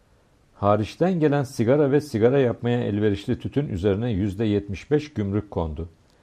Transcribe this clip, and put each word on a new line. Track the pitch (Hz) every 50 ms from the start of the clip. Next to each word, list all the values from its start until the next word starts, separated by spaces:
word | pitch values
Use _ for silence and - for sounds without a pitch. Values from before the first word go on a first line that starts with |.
| _ _ _ _ _ _ _ _ _ _ _
Hariçten | - 101 101 104 107 107 98 - - 165 185 190 170
gelen | 151 147 139 143 139
sigara | - - - 117 107 135 147 151 135
ve | 135 147
sigara | 143 - - 107 104 120 131 143
yapmaya | 135 120 110 - - 120 120 120 120
elverişli | 110 104 104 107 107 101 98 - - 117 -
tütün | - - - - 147 -
üzerine | 107 90 87 104 98 98 117 123
yüzde | 113 90 101 104 92 98 117
yetmiş | 107 104 101 101 101 98 87 - -
beş | 143 151 147 - -
gümrük | 110 104 98 98 104 98 -
kondu. | - - 85 80 76 76 82 90 - _ _ _ _ _